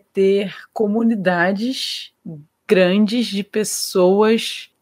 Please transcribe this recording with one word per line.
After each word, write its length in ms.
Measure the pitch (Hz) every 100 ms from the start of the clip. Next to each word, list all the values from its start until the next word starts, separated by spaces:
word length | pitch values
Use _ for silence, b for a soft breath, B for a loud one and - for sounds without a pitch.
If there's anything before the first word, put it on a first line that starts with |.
| _
ter 400 | - 190 196 196 B -
comunidades 1400 | - 208 214 233 226 180 175 175 196 240 262 - - - _ 185 156 151 _ -
grandes 580 | 185 180 196 214 240 220
de 160 | 196
pessoas 1300 | 202 214 208 - - 190 180 196 214 226 - - - _